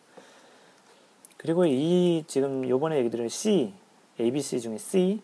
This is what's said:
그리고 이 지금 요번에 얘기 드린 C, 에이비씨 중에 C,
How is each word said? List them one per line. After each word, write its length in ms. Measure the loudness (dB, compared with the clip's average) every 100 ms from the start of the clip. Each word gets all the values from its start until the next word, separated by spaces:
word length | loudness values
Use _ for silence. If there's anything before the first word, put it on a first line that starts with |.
| _ -20 -20 -20 -20 -20 -20 _ _ -20 _ _ -20 -10
그리고 280 | -2 2 2
이 580 | 2 2 4 4 2 0
지금 400 | -2 0 -2 0
요번에 300 | 0 0 0
얘기 120 | 0
드린 200 | -2 -6
C, 440 | -4 0 2 0 -6 _ _ _ -2
에이비씨 420 | -2 -2 -4 -6
중에 160 | -6 -8
C, 440 | -2 0 2 0